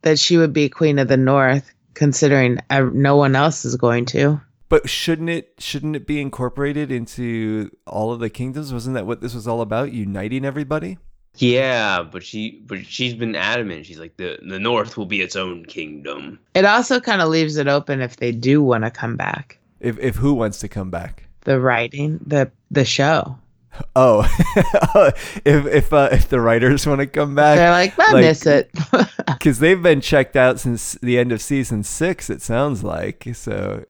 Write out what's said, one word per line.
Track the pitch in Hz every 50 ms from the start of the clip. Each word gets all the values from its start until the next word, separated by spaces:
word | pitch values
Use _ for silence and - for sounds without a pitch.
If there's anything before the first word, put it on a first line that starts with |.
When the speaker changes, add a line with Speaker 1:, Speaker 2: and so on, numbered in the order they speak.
Speaker 1:
that | - 160 156 151
she | - - 180
would | 170 165 151
be | 143 156 147 131
Queen | - - 165 156 143 139
of | 135 120
the | 139
North, | 131 131 131 135 139 135 127 135 143 - - _ _ _ _ _
considering | - 151 143 131 - 156 143 139 135 127 123 120 - - _
ev-, | 139 139 135 123
no | - 135 139 139 143
one | 143 143 135 135
else | 135 143 160 151 - -
is | 123 123
going | 123 123 120 117 120 120
to. | 120 - - 139 147 151 147 - _ _ _ - _
Speaker 2:
But | 160 151 - -
shouldn't | - - - 170 165 156 165 170
it, | 170 165 - _ _ _
shouldn't | - - - 143 143 156 151
it | 139 113
be | - 147 147
incorporated | 139 135 - - 127 123 - 139 143 143 147 151 151 131
into | 135 120 117 - - 131 123 120 117 113 110 110 110 107 104 - - _ _
all | - - 101 107 113
of | 120 117
the | 117 107
kingdoms? | - - 123 131 127 147 156 139 127
Wasn't | 120 113 127
that | 131 123 92
what | 101 117 107
this | - 123 117
was | 120 107 120
all | 117 117
about, | 113 104 110 117 139 -
uniting | 120 117 104 98 98 98 98 107 127 135 135
everybody? | 139 131 151 147 131 151 156 165 190 185 - - - - _ _ _ _
Speaker 3:
Yeah, | - 127 123 120 127 131 131 127 117 110 101 95 87
but | 85 80 78 92
she, | - - - 107 107 110 - - -
but | - 104 95 92
she's | - - - 127 123 117
been | 113 120 113 104
adamant. | 78 92 104 117 123 113 98 85 78 78
She's | - 85 78
like, | 80 82 _ -
"The, | 90 87 - - -
the | 90 95 95
North | 101 120 120 113 104 113 - 117
will | 101
be | 87 107 95
its | 90 - -
own | 95 95 92 90 85 82
kingdom." | 80 - - 80 78 76 73 71 71 73 73 71 71 98 _ _ _ _
Speaker 1:
It | 185 190
also | 202 208 240 240 - 262 247
kinda | 247 240 214 190 170
leaves | 160 160 160 160 151 151
it | 151 139 143
open | 143 143 143 - 139 135
if | 127 120 -
they | _ 120 120
do | 117 117 120 131 143 151
wanna | 147 131 120 110 110 117
come | - - - 113 117
back. | - - - - - 143 _ - _ _ _ _ _
Speaker 2:
If, | - 120 110 -
if | - 127 110
who | 110 123 143 147
wants | 120 113 107 101 -
to | - 101
come | - 101 95 92
back? | 87 85 87 - - - - - - _
Speaker 1:
The | _ - 135 131
writing, | 127 131 120 117 117 117 - 143 147 151 156 160 -
the, | 143 147 143 135 135 _ _ _ _
the | - 147 131
show. | - - - 139 147 160 - - 139 131 - _ _ _ _ _ _ - - - - -
Speaker 2:
Oh, | 131 131 123 110 104 - - - - 170 - -
<laughs> | - - 932 - - - - 880 - - 135 - - - - - 208 -
if, | 151 143 151 139
if, | 135 139 147 - -
uh, | 160 147 139 -
if | 131 120 - -
the | 139 123
writers | 117 113 113 117 120 127 143 135 -
wanna | 156 143 139 143
come | 139 - 156 147 147 139
back, | 143 147 151 151 170
Speaker 1:
They're | 170 170
like, | 175 180 185 196 - -
"I | 349 440
Speaker 2:
like, | - - 180
Speaker 1:
miss | 160 156 156 -
it." | 156 143 139 - _ - 160 151 - - 202 208
<laughs> | - - - 214 - 131 -
Speaker 2:
'cause | - 160 127 107
they've | 151 165 190 185
been | 170 175 151 139
checked | - - 156 143 127 - -
out | 139 127 127 127 117
since | - 127 117 107 - - - -
the | - 123 120 123
end | 123 123
of | 117 107
season | - - 143 135 123 - 120 104
six, | 104 - - - 156 180 190 - - -
it | 110 -
sounds | - - 113 120 143 147 131 98
like, | - 95 82 80 90 98 - _ - 117 117
so. | - - - 104 98 95 98 101 107 -